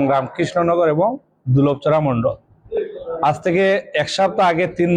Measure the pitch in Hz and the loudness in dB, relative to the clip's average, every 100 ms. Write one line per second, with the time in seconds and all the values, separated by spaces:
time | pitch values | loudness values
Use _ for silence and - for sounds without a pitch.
0 | 135 135 127 - 165 175 170 175 160 151 | 2 0 -2 -4 -4 0 0 2 2 2
1 | 214 277 _ _ 127 135 143 139 151 156 | 0 -4 _ _ 0 2 2 0 0 0
2 | 143 117 123 - _ _ - - - - | 0 0 -2 -4 _ _ -10 -8 -6 -10
3 | - 165 156 151 185 175 190 196 - 151 | -10 -2 -2 0 0 2 2 0 -2 -4
4 | 143 - 190 214 180 165 175 - 175 | -4 0 0 2 2 2 -2 0 2